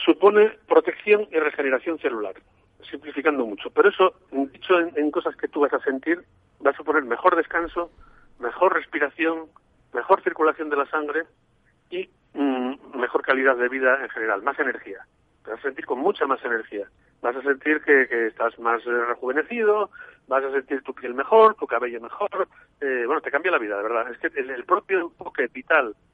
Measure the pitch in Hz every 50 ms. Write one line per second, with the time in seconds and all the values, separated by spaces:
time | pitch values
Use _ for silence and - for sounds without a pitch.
0 | - - 160 - 185 202 208 208 208 214 - - _ - 170 - - 175 160 -
1 | - 208 208 208 208 - 165 156 156 151 - - 143 135 131 120 - 170 165 147
2 | - 139 117 110 104 98 92 - - _ _ _ _ _ _ _ - - - 139
3 | 147 151 139 143 131 160 147 135 123 110 101 - - - - 151 156 202 196 -
4 | 185 180 - _ _ _ - 135 139 135 - - - - 185 175 170 170 - 151
5 | 151 151 143 170 - 160 - - - 143 - 151 147 - - 131 - 143 135 131
6 | - 156 175 180 - _ _ _ _ _ _ _ - 139 139 - 151 156 147 156
7 | 135 117 117 - - 185 175 165 156 - - 170 170 165 - 175 175 165 _ -
8 | - - _ _ _ _ _ - 120 120 - - 180 190 185 - - - - 143
9 | 147 135 - - 160 160 165 165 160 156 _ _ _ _ _ _ _ _ - 120
10 | 120 - 190 190 - 180 165 - 156 160 - - 156 151 147 139 139 - - 156
11 | 151 147 147 156 165 - _ _ _ _ _ _ _ _ _ _ _ _ 175 185
12 | 190 - _ _ _ _ - 143 143 139 131 127 127 127 139 - - - - 127
13 | 123 - - 147 - - 135 131 131 135 131 120 123 123 131 135 131 127 131 135
14 | 127 110 - 123 110 110 104 98 107 135 139 - 147 127 113 - - 104 95 -
15 | - _ _ _ _ _ _ _ _ 107 110 - - 139 135 - - - 143 123
16 | 143 190 202 - 156 135 131 - - 123 117 113 110 - 110 101 98 - _ _
17 | _ _ _ _ - 123 123 135 127 143 135 - - 151 156 151 - 156 143 135
18 | 127 - 127 117 113 110 - - 117 113 - 120 117 117 117 113 117 120 120 120
19 | 117 120 117 - 127 123 127 202 208 - 240 240 220 208 208 214 202 - - -
20 | - - - _ _ - 131 135 135 135 135 139 131 - 139 131 - - 127 -
21 | - 123 123 127 135 - 220 226 220 220 214 - - - 120 117 123 120 117 113
22 | 117 120 - - 208 - - 190 185 - _ - - _ _ _ 143 135 131 123
23 | 120 120 156 151 - 127 139 143 165 190 175 139 113 104 101 101 101 110 117 113
24 | 117 123 117 - - 165 - 143 131 131 135 123 123 - 185 208 - - 196 185
25 | 170 170 - _ 143 - - - 127 - - 131 - - 165 151 131 110 104 -
26 | _ _